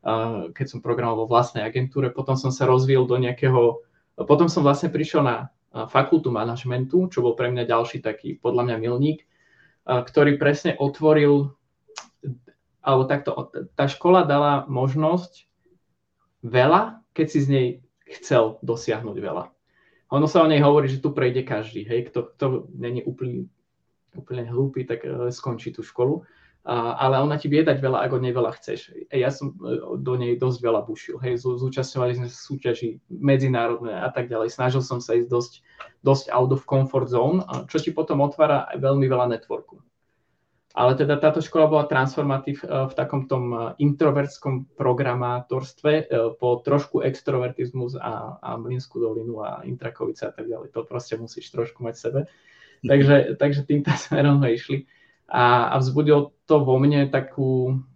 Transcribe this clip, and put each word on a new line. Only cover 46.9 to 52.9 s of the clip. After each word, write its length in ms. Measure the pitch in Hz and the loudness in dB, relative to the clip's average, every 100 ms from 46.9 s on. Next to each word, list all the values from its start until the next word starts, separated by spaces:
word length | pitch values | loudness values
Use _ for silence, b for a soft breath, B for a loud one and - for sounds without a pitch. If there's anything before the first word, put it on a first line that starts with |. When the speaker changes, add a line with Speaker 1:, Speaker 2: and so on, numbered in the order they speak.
| - | -2
Speaker 1:
extrovertizmus 960 | 139 131 - 131 127 127 127 131 123 131 | -2 -4 -4 -2 -4 -6 -6 -6 -8 -8
a, 400 | 117 110 110 - | -8 -8 -12 -12
a 160 | - | -10
Mlynskú 480 | 117 120 127 - 117 | -10 -8 -8 -8 -4
dolinu 400 | 113 113 113 110 | -4 -4 -8 -8
a 240 | 104 107 127 | -8 -10 -10
Intrakovice 640 | 127 120 - - - - | -10 -10 -8 -8 -6 -10
a 20 | |
tak 140 | - - | -10 -10
ďalej. 240 | - - 117 | -10 -10 -10
To 80 | 113 | -8
proste 320 | 123 - 113 | -10 -8 -10
musíš 320 | 113 - - | -10 -16 -10
trošku 320 | - 117 _ | -8 -8 _
mať 120 | 120 - | -10 -6
v 60 | 117 | -4
sebe. 140 | 135 - b b b b b | -4 -6 b b b b b
Speaker 2:
Mhm. 0 | |
Speaker 1:
Takže, 300 | 131 | 4